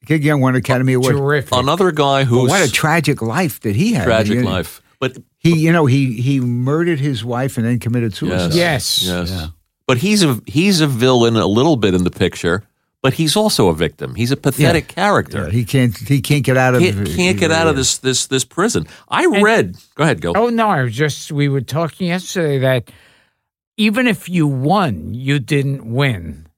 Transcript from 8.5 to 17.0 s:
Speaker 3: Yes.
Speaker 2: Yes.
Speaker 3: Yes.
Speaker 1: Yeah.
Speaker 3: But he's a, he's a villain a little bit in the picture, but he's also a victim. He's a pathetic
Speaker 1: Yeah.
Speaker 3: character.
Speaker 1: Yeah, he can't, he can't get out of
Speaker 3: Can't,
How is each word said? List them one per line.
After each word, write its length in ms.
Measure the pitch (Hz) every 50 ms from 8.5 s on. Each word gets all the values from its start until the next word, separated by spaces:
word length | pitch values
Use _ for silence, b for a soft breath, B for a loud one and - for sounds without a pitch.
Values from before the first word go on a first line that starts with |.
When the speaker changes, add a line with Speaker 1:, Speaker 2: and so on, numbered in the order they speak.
| 156
Speaker 3:
Yes. 480 | 170 175 175 151 123 - - - -
Speaker 2:
Yes. 40 | 95 92
Speaker 3:
Yes. 220 | 87 87 87 85
Speaker 1:
Yeah. 160 | 92 90 80 82 82 _ _ _ _ _ _ -
Speaker 3:
But 100 | 131 120
he's 240 | 143 196 214 202 180
a, 160 | 151 123 107 -
he's 360 | - 95 143 175 202 196 165
a 60 | 160 147
villain 500 | 135 110 120 131 131 123 117 117 117 110
a 100 | 87 90
little 300 | 101 113 135 165 165 120
bit 160 | 104 101 90
in 80 | 92 90
the 80 | 90
picture, 520 | - - 95 87 - - - 87 85 98 - _ _ _ _ _ _ _
but 120 | - 135 -
he's 220 | - 160 156 143 208
also 320 | 214 214 - - 117 90
a 40 | 82
victim. 400 | 78 85 76 - _ 71 65 64
He's 160 | - 117 120
a 60 | 139 135
pathetic 520 | - 147 135 170 156 139 - 160 - -
Speaker 1:
Yeah. 40 | - - 190
Speaker 3:
character. 420 | 208 196 131 101 - - 69 67
Speaker 1:
Yeah, 60 | 76
he 120 | 95 120 120
can't, 320 | - - 135 127 123 104 -
he 220 | 113 - 139 139
can't 220 | - - 147 147 131
get 140 | - 127 127
out 180 | 127 127 127
of 60 | 123
Speaker 3:
Can't, 240 | 175 185 - 98